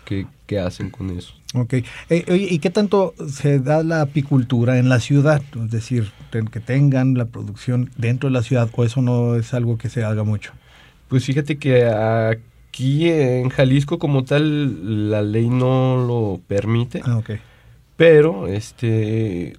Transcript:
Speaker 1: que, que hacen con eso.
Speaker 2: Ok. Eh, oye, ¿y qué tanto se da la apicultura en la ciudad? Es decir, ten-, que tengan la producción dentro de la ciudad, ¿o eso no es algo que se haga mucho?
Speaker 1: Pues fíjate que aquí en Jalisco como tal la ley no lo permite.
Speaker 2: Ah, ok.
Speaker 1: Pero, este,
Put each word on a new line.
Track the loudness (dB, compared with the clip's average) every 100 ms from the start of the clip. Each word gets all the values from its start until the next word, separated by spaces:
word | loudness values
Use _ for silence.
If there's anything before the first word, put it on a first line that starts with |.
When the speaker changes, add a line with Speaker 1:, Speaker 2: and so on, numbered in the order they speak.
Speaker 1:
que, | -8 -8 -8 _ -6
que | -4
hacen | -4 -6 -10
con | -8 -8
eso. | -8 -12 -18 -8
Speaker 2:
Ok. | -4 -2 -2 -4 -10 -2
Eh, | -2 2
oye, | 0 0
¿y | 0
qué | 0
tanto | 0 2 2 0 -4 -10
se | -2 0 2
da | 2 0
la | 0 0
apicultura | 0 -2 0 2 2 0 2 2
en | 4
la | 2
ciudad? | 2 2 4 2 0 -8
Es | -6
decir, | -4 -2 -2 -4 -8 -8
ten-, | -6 -6
que | -6
tengan | -2 2 4 4 2
la | 0 -2
producción | -6 -12 -10 -4 -2 -2 -4
dentro | -2 0 0
de |
la | -2
ciudad, | 0 0 0
¿o | 0
eso | 0 0
no | 0 2 0 0
es | -2
algo | -2 -2 -4
que | -4
se | -4
haga | -2 -2
mucho? | -2 -2 -6 -20 _ -20 -20 _ -4
Speaker 1:
Pues | -2
fíjate | 0 -2 -2 -2
que | 2 4 4
aquí | 2 2 2 0 -2 -6 _ -20 -6 -2 2 2
en | 2 2 2 0
Jalisco | 2 2 4 0 -2
como | 0 0
tal | 0 0 2 0 -2 -4 -4 -2 0
la | 0
ley | 0 0 2
no | 2 2 2 2 0 0
lo | 0 -2 -4 -4
permite. | -2 0 0 0 -4
Speaker 2:
Ah, | -2 -2
ok. | -4 -10 -12 -20 -20 -20 _ 4
Speaker 1:
Pero, | 6 8 6 0 -4
este, | -6 -8 -6 -2 0 0 -2 -2 -4 -8